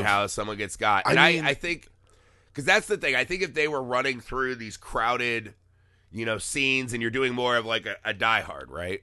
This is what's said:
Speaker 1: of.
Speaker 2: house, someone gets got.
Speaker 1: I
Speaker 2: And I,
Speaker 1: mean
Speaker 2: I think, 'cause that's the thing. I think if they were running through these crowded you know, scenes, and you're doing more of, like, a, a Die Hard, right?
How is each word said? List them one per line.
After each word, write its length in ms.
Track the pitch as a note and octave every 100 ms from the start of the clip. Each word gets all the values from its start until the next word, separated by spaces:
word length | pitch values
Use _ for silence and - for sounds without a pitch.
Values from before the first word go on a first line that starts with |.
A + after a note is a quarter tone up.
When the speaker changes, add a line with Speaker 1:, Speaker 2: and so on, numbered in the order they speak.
Speaker 1:
of. 40 |
Speaker 2:
house, 280 | G#2 G2+ G2+
someone 240 | - G#2+ G#2
gets 180 | G2+ -
got. 300 | A2 G2+ G#2+
Speaker 1:
I 40 |
Speaker 2:
And 80 | C3
I, 120 | D#3
Speaker 1:
mean 120 | E3
Speaker 2:
I 100 | C#3+
think, 340 | C#3+ F3 E3+ - _ _ _ _ _ _
'cause 120 | -
that's 220 | C#3+ G3+ -
the 80 | G3+
thing. 180 | D3+
I 100 | B2+
think 180 | C3 F#3
if 120 | F#3
they 140 | C3 D3+
were 140 | D3
running 380 | B2 B2 C3+ B2+
through 360 | - B2+ C3 B2
these 200 | A2+ G2
crowded 760 | - B2+ A2+ B2 A#2+ A#2 G#2+ - _ _ _ _ _
you 100 | G#2+
know, 140 | A2+ G#2+
scenes, 540 | - D3+ C3+ C3 B2+
and 80 | A#2+
you're 80 | A2+
doing 240 | B2 C3
more 220 | B2 B2 A#2+
of, 100 | A2
like, 180 | A2+ G#2+
a, 100 | G2+
a 100 | A2
Die 260 | G2 A2+ A2
Hard, 300 | F2+ C#2+ B1+
right? 320 | C#2 F2 G2